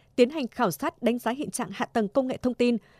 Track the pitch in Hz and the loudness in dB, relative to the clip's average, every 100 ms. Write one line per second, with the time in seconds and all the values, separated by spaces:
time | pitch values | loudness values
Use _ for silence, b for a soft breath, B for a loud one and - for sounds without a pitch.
0 | b - 247 320 247 - 226 - 302 - | b 2 2 2 -6 -2 -2 0 -6 -2
1 | - 240 226 262 - - 196 202 240 233 | 0 0 -2 -4 -6 -6 -8 -6 -2 -2
2 | 202 277 254 - 254 233 240 233 b | 0 0 0 -2 -2 2 2 2 b